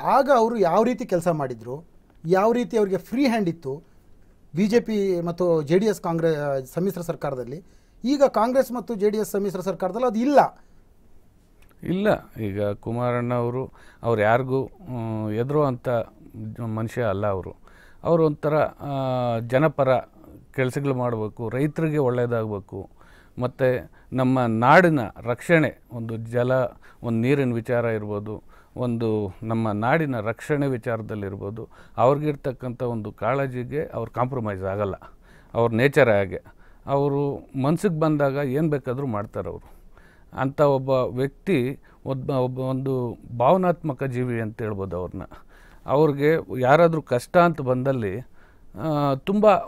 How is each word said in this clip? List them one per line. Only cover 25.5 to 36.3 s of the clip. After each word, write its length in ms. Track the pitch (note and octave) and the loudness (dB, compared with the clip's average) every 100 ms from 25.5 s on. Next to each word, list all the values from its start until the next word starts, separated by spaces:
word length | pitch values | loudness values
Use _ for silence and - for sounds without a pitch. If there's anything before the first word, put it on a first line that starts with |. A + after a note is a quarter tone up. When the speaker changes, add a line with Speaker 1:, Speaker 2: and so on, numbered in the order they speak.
| E3 C#3 - - | 4 2 -2 -14
Speaker 2:
ಒಂದು 240 | A#2+ A2+ A2+ | -10 -8 -8
ಜಲ, 360 | A2+ A#2+ B2 C3 B2 - - - | -4 -2 2 2 0 -4 -20 -10
ಒಂದು 180 | A#2+ A2+ | -4 0
ನೀರಿನ 320 | B2 C#3 B2+ | 2 2 2
ವಿಚಾರ 320 | A#2 A#2 A#2+ | -2 -2 0
ಇರ್ಬೋದು, 580 | A#2 A2 G#2 G#2 G#2+ G#2+ - - _ - | 0 -2 -4 -6 -6 -12 -14 -20 _ -6
ಒಂದು 580 | B2 A#2 A2+ G#2+ G2 - | -4 -2 0 0 -2 -6
ನಮ್ಮ 280 | A2 A2+ A2 | -4 -2 0
ನಾಡಿನ 500 | G#2 A#2 D#3+ D3+ A#2+ | 0 0 -2 -2 -4
ರಕ್ಷಣೆ 460 | G#2 A2+ - D3 C#3 | -6 -8 -4 -4 -2
ವಿಚಾರದಲ್ಲಿರ್ಬೋದು, 1040 | B2 B2 A2+ G#2+ G#2+ G2 G2 G2+ A2+ - - - - | -4 -6 -6 -8 -10 -8 -10 -10 -12 -16 -20 -10 2
ಅವ್ರಿಗಿರ್ತಕ್ಕಂಥ 880 | A#2+ C#3+ D3+ C#3 C#3+ A#2+ B2+ A#2+ | 2 2 -2 -4 -6 -8 -10 -6
ಒಂದು 300 | B2 A#2 G#2 | -6 -4 -8
ಕಾಳಜಿಗೆ 720 | - G#2+ C#3 C#3 B2 B2 C#3+ - | -4 -2 -2 -2 -6 -6 -6 -6
ಅವ್ರು 260 | A#2 A2+ | -8 -6
ಕಾಂಪ್ರಮೈಸ್ 500 | A#2 B2+ C3 G#2+ F#2+ | -4 -4 -2 -6 -4
ಆಗಲ್ಲ. 320 | F#2+ G2+ G2 F2 - - - - - | -4 -2 -4 -6 -14 -20 -20 -20 -6
ಅವ್ರ 180 | A2+ A#2 | 0 0
ನೇಚರ್ 360 | A2+ C#3+ D3 A#2+ | 2 2 4 4
ಹಾಗೆ, 340 | G2+ F#2+ | 4 0